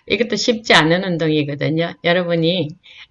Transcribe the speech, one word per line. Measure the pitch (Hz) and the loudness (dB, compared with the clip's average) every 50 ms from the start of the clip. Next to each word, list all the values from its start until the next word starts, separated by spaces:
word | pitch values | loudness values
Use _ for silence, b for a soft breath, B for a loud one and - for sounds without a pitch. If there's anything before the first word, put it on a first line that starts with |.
| B | B
이것도 | - - - 233 220 214 | -4 -2 -2 -2 -2 -4
쉽지 | 202 - - 240 214 - - 226 | -2 -2 -2 -2 -2 0 2 4
않은 | 170 156 156 165 185 196 | 4 4 4 2 2 0
운동이거든요. | 190 175 156 165 160 151 151 147 143 143 143 147 139 156 160 170 170 - - - | -2 -2 0 0 0 0 0 0 -2 -4 -4 -2 -2 0 -2 -2 -4 -6 -4 -2
여러분이 | 170 170 180 180 170 170 165 165 160 180 185 156 147 170 B B B B B B B | 0 0 0 0 0 0 0 2 0 0 0 -2 -6 -8 B B B B B B B